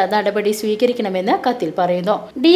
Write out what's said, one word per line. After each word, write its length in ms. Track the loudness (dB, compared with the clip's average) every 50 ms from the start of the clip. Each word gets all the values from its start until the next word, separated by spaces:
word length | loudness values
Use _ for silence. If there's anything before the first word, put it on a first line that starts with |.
| 2 2
നടപടി 420 | 0 0 0 0 0 0 0 0 -2
സ്വീകരിക്കണമെന്ന് 840 | -2 -2 -2 0 2 2 0 0 -2 -4 -2 -2 -2 0 0 0 0 0
കത്തിൽ 280 | -2 -2 -2 -4 -4 -2
പറയുന്നു. 420 | 0 0 0 0 0 0 0 -2 -2 -4 -8 -6 0
ഡി 140 | 4 4 4